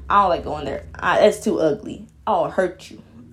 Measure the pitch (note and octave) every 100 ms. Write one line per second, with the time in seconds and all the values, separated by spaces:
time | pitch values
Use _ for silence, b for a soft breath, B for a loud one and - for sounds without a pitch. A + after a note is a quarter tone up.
0 | - G3+ G3 D#3 - D3+ C3+ - - -
1 | - C#3+ G#3 G#3 - - D#3 - - -
2 | G#3+ - - F#3+ D3 - F#3 - - -
3 | - - -